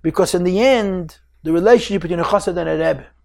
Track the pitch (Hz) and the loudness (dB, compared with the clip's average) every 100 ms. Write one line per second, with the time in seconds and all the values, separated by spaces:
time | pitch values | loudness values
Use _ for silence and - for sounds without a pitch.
0 | 160 175 180 180 180 185 254 247 202 185 | -2 0 0 0 0 2 2 2 0 -6
1 | 165 - _ _ 156 165 202 240 - 196 | -10 -16 _ _ -4 2 4 4 4 -6
2 | 170 170 170 202 196 175 165 160 160 143 | -4 -4 0 0 -2 -4 -4 -2 -2 -2
3 | - _ | -10 _